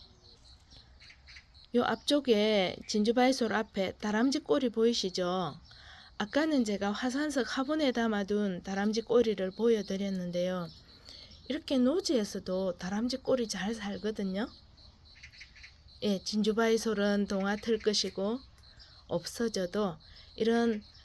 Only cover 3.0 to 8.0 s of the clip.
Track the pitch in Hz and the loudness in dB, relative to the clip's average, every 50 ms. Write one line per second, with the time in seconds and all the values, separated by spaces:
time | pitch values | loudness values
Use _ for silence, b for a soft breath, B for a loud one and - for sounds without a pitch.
3 | 208 220 233 247 247 254 262 262 247 220 202 208 220 - - 202 190 - - - | 2 2 4 4 4 4 4 2 0 0 0 -2 -2 -2 -4 -4 -4 -4 -4 -6
4 | - 208 208 214 233 277 262 302 311 - - 294 269 233 214 226 226 233 233 - | -4 -2 0 2 2 2 2 0 0 2 2 2 2 0 2 4 4 4 4 2
5 | - 190 180 - 180 175 180 185 180 156 135 - B B B B B B B B | -2 -2 -2 -2 -2 0 0 -2 -2 -4 -6 -10 B B B B B B B B
6 | B B B - 208 202 - 277 311 320 311 269 233 208 208 190 196 202 208 208 | B B B -6 -6 -2 0 0 2 4 2 2 2 2 0 -2 -2 -2 -2 -2
7 | 240 254 240 277 302 302 269 277 226 - - 269 262 262 302 311 311 262 226 240 | -2 -2 -2 -2 -2 0 0 -2 -2 -2 -2 -4 -2 -2 0 2 2 2 2 2